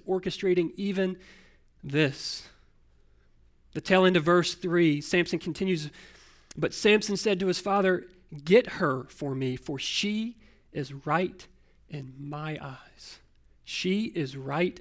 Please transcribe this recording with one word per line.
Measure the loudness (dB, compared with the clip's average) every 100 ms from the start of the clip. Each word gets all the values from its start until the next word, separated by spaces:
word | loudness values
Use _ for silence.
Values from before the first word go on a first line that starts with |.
| -4
orchestrating | -4 -2 -2 2 2 0 -2
even | -4 0 -2 -4 -14 -20 -20 _ _ _
this. | -4 0 0 -2 -10 -10 -14 _ _ _ _ _ _ _ _ _ _ _ _
The | -12
tail | 4 6 6
end | 6
of |
verse | 4 4 2
three, | -4 0 4 4 2
Samson | 0 0 2 -2
continues, | -4 -4 -2 -2 -4 -14 -20 -20 -20 _ _ -4
"But | -4
Samson | 2 4 4 2 -2
said | 0 0
to | 0
his | -2
father, | 0 2 4 2 -2 -20 _ -14
'Get | 4 4 4
her | -2 0 0 -6
for | -8 -6 -2
me, | -4 -4
for | -8 -8
she | -4 -2 -2 -2 -6 -10 -20 _ _
is | -10 -8
right | -8 -2 0 0 -6 -20 _ _ _ _
in | -14 -12 -14
my | -10 -8 -8 -10
eyes.'" | -10 -16 -20 _ -20 -20 _ _ _ _ -12
She | -4 -2 0 -2 -4
is | -6 -6
right | -6 -2 -2 -2